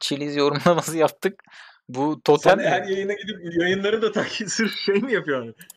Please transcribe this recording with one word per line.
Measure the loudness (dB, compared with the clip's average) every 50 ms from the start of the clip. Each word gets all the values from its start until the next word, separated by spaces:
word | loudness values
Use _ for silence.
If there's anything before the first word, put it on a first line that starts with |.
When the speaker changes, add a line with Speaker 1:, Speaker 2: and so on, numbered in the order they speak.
Speaker 1:
Chiliz | -4 -4 -4 -4 -4 -4 0
yorumlaması | 2 2 2 2 2 4 4 4 4 0 -2 0
<laughs> |
yaptık. | 2 0 0 0 -2 -4 -4 -4 _ -20 _ -20 -20 -20 -20 -20 _ _ -8
Bu | -4 -2 -2 -2 -2 -2
totem | 4 4 4 6 6 4
Speaker 2:
Sen | 4 4
Speaker 1:
mi? | 4
Speaker 2:
her | 0 0 0 -2
yayına | -2 -4 -4 -4 -6
gidip | -6 -8 -8 -12 -12 -10 -10 -4 -2 0
yayınları | 0 0 0 0 0 0 0 0
da | 0 -2
takip, | -2 -2 -4 -4 -6 -8 -8 -6
<laughs> |
sırf | -2 -2 -2 -2 -2
şey | -2 0 0 2
mi | 2 2 0
yapıyorsun? | 0 -2 0 0 -2 -2 -4 -8 -14 -18 -20 -20 -20